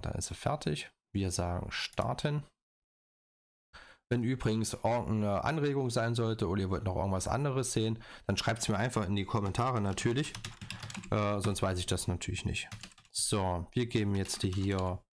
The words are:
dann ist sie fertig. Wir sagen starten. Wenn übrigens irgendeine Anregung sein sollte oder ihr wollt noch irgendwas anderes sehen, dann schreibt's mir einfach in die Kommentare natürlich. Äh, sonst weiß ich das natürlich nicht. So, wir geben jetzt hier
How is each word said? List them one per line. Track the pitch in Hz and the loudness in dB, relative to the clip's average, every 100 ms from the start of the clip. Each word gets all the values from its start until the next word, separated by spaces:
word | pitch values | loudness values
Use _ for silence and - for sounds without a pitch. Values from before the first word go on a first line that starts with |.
dann | - | -4
ist | - - | -4 -6
sie | |
fertig. | - - 147 - 151 - - _ | -4 -2 -2 -2 -4 -6 -16 _
Wir | 101 95 | -2 0
sagen | - 87 87 82 | 0 0 -2 -4
starten. | - - - - 127 151 147 - _ _ _ _ _ _ _ _ _ _ _ _ - - - - | -6 -4 -2 -2 0 0 -2 -4 _ _ _ _ _ _ _ _ _ _ _ _ -20 -20 -20 -2
Wenn | 123 | 2
übrigens | 117 131 113 110 107 | 2 2 2 2 2
irgendeine | - 110 120 - 110 104 98 | 0 2 2 2 2 2 2
Anregung | - 156 147 139 127 | 2 2 2 2 0
sein | 120 117 117 | 2 2 2
sollte | 113 110 95 | 0 2 0
oder | 98 | 2
ihr | 95 | 2
wollt | 92 | 0
noch | 95 90 | 0 0
irgendwas | 95 95 - | 0 0 0
anderes | 117 143 131 123 | 0 0 0 0
sehen, | - 110 113 - - - | 2 0 0 -6 -8 -2
dann | 101 | 0
schreibt's | - 113 - | 0 0 0
mir | 101 | 2
einfach | 123 113 95 | 2 0 2
in | |
die | 101 92 | 2 2
Kommentare | 113 101 92 123 123 | 0 2 2 2 2
natürlich. | 101 95 120 123 151 - - - - - - - - | 0 2 0 0 -2 -6 -12 -12 -12 -12 -10 -10 -2
Äh, | 110 104 104 | 0 2 2
sonst | 98 98 | 0 0
weiß | 98 90 | 0 0
ich | 90 | 0
das | 92 - | -2 0
natürlich | 87 - - | -2 -2 -4
nicht. | - - - - - - - | -2 -4 -6 -10 -16 -18 -10
So, | - - 107 92 87 85 | -4 0 2 2 0 -2
wir | - 117 | 0 2
geben | 120 101 98 | 2 2 2
jetzt | 95 - | 0 0
hier | 98 92 98 95 92 90 - | 0 0 2 2 0 -2 -8